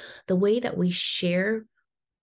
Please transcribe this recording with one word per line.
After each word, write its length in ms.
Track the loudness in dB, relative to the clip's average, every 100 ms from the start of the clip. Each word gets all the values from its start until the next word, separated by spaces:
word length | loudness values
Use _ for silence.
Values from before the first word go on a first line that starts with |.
| -20 -12 -2
the 80 | 2
way 240 | 4 2
that 180 | 0 0
we 140 | 0
share 760 | 0 -2 -2 0 0 0 -2 -6 _ _ _ _ _